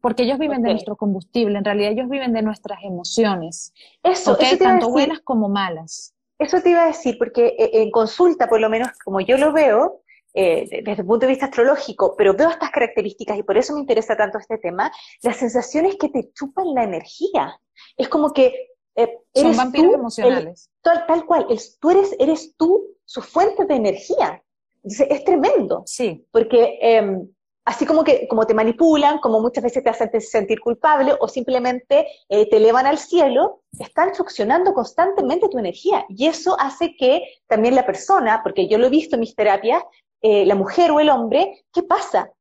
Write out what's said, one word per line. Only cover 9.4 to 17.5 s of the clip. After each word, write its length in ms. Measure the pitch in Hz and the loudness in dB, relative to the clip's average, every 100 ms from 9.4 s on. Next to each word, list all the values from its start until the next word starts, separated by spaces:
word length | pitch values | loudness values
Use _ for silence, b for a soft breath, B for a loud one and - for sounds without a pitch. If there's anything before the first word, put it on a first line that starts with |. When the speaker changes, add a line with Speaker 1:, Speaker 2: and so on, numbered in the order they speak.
| 302 | 2
Speaker 2:
veo, 480 | 302 285 220 320 - b b _ | 4 4 4 0 -4 b b _
eh, 340 | - 185 165 - | -2 0 0 -4
de-, 120 | - | -10
desde 200 | 214 202 | -8 -8
el 40 | 180 | -2
punto 200 | 226 262 | 0 0
de 60 | |
vista 140 | 262 269 | 0 -4
astrológico, 680 | 254 247 285 - - 190 - | 0 2 2 -4 -2 -2 2
pero 180 | 196 | 2
veo 140 | 196 320 | 4 0
estas 220 | 330 311 | 0 -6
características 680 | - 233 - 202 - - 208 | -4 -2 -2 -6 -10 -10 -6
y 40 | |
por 160 | 208 208 | 0 0
eso 160 | 254 | 0
me 60 | 294 | -6
interesa 360 | 277 220 220 214 | -2 -2 -2 -2
tanto 220 | 208 208 | -2 -4
este 180 | - 220 | -10 -8
tema, 340 | 175 175 247 B B B | -8 -6 -6 B B B
la 120 | 240 | -6
sensación 500 | 220 240 240 240 302 | -4 -4 -4 -4 -2
es 120 | 359 392 | -2 -2
que 120 | 302 | -4
te 220 | 262 - | -4 -8
chupan 400 | - 277 - 359 | -12 -12 -6 -4
la 120 | 262 | -2
energía. 760 | 220 165 - - 359 349 143 | -2 -6 -12 -8 -4 -2 -4